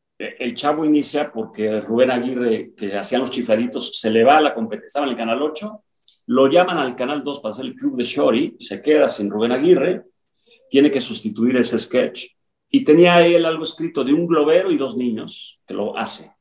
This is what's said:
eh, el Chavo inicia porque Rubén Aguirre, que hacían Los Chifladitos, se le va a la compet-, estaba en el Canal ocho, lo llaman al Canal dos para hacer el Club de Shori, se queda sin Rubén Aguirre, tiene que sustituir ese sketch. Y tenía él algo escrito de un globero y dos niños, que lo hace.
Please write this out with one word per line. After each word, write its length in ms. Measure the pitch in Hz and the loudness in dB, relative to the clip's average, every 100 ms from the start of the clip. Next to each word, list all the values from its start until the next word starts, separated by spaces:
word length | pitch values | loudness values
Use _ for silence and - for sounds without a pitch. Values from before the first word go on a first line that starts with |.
| _ - | _ -14
eh, 180 | 107 - | -12 -8
el 160 | 123 - | -8 -4
Chavo 300 | 147 151 151 | -2 0 2
inicia 480 | 147 131 147 - | 2 0 -4 -4
porque 480 | 113 107 - 110 107 | -6 -8 -4 -4 -4
Rubén 300 | 104 117 131 | -2 2 2
Aguirre, 640 | 123 123 123 120 110 - | 0 -4 -2 -2 -2 -6
que 240 | - 101 98 | -10 -8 -6
hacían 220 | 95 123 | -4 -4
Los 120 | 127 | -2
Chifladitos, 680 | 123 113 110 120 135 - - | -4 0 0 0 -6 -8 -6
se 100 | 110 | 0
le 140 | 113 | 4
va 140 | 123 151 | 6 6
a 40 | |
la 140 | 147 117 | 2 -2
compet-, 300 | 110 107 - | -8 -10 -10
estaba 200 | 143 139 | -6 -4
en 60 | |
el 60 | 113 | -4
Canal 240 | 113 123 | -4 -4
ocho, 420 | 151 - 214 226 _ _ _ _ - | -4 -8 -14 -16 _ _ _ _ -2
lo 200 | 127 135 | 2 4
llaman 300 | 170 185 165 | 4 2 0
al 180 | 131 120 | -4 -4
Canal 300 | 123 147 143 | -6 -6 -8
dos 160 | 139 | -8
para 100 | 110 | -10
hacer 140 | 107 131 | -10 -12
el 100 | - | -8
Club 220 | 143 127 | -6 -4
de 80 | 117 | -4
Shori, 500 | 143 - 113 170 - | 0 0 2 -2 -8
se 240 | - 98 | -12 -6
queda 280 | 147 151 135 | 2 4 2
sin 200 | - 101 | 0 -4
Rubén 220 | 104 117 | -2 0
Aguirre, 540 | 131 165 156 160 - - _ _ _ _ _ _ | 2 4 4 2 -4 -10 _ _ _ _ _ _
tiene 200 | 135 143 | 4 4
que 120 | 135 | 2
sustituir 560 | 120 107 110 104 120 127 | -4 -8 -8 -2 0 0
ese 200 | - 113 | 0 -2
sketch. 500 | - 127 - - - _ _ _ _ | -2 -2 -2 -4 -18 _ _ _ _
Y 160 | 139 - | 0 4
tenía 400 | 160 175 175 170 | 6 8 6 6
él 160 | 170 | 4
algo 220 | 165 160 156 | 2 -2 -6
escrito 400 | - 165 143 127 | -8 -6 -4 0
de 80 | |
un 120 | 156 170 | 0 2
globero 460 | 160 147 175 190 | 2 4 2 2
y 60 | 147 | -2
dos 180 | 131 117 | -4 -4
niños, 640 | 123 107 - - - _ - | -4 -6 -10 -18 -20 _ -12
que 60 | |
lo 240 | 98 104 - | -8 -6 -6
hace. 340 | 110 - - _ | -8 -10 -16 _